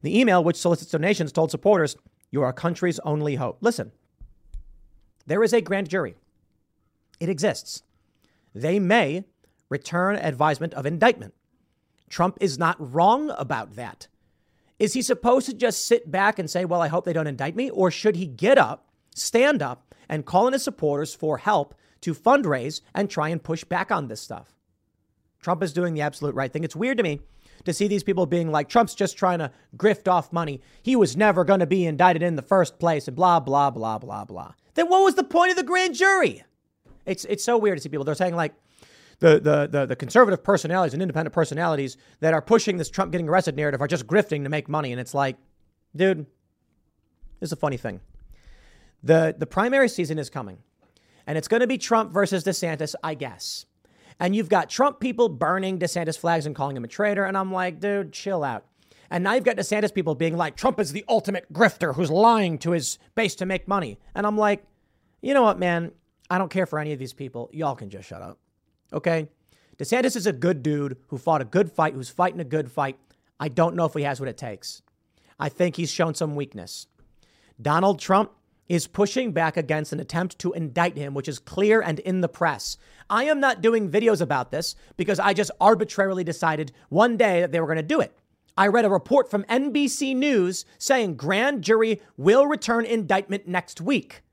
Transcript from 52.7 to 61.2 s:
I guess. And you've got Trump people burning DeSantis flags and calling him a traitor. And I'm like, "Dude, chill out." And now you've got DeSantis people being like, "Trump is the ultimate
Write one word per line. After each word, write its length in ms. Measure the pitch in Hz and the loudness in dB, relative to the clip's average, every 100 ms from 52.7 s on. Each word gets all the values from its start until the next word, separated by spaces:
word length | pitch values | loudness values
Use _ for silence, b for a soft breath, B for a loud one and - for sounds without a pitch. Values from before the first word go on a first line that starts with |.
| 156 151 - | -4 -6 -6
I 100 | 156 | -8
guess. 520 | 151 131 92 - - - _ _ b b b | -8 -10 -10 -12 -12 -16 _ _ b b b
And 160 | 180 | -2
you've 140 | 202 175 | 0 2
got 200 | 196 151 | 0 0
Trump 300 | - 277 285 | 0 0 2
people 300 | 254 240 233 | -6 0 0
burning 500 | 135 156 185 190 190 | 0 -2 0 -2 -4
DeSantis 400 | 170 175 160 156 | -4 -4 -4 -4
flags 280 | 170 165 147 | -2 0 -2
and 80 | |
calling 220 | 147 139 135 | -6 -6 -6
him 80 | |
a 40 | 117 | -10
traitor. 360 | - 208 202 | -2 -2 0
And 120 | 196 196 | -2 -2
I'm 160 | 190 | -4
like, 280 | 190 180 160 | -4 -4 -4
"Dude, 320 | 196 202 175 | -4 -4 -6
chill 320 | - 202 185 | -10 -6 -4
out." 200 | 143 113 _ _ b b b | -2 -6 _ _ b b b
And 140 | 170 | -4
now 100 | 190 | 0
you've 100 | 240 | 2
got 120 | 262 208 | 0 -2
DeSantis 380 | 202 208 208 | -2 0 0
people 200 | - 165 | -2 -4
being 220 | 139 165 170 | -2 -2 0
like, 200 | 160 - | -4 0
"Trump 220 | 247 - | -2 0
is 140 | 156 | -4
the 120 | 156 - | -4 0
ultimate 440 | 226 | 0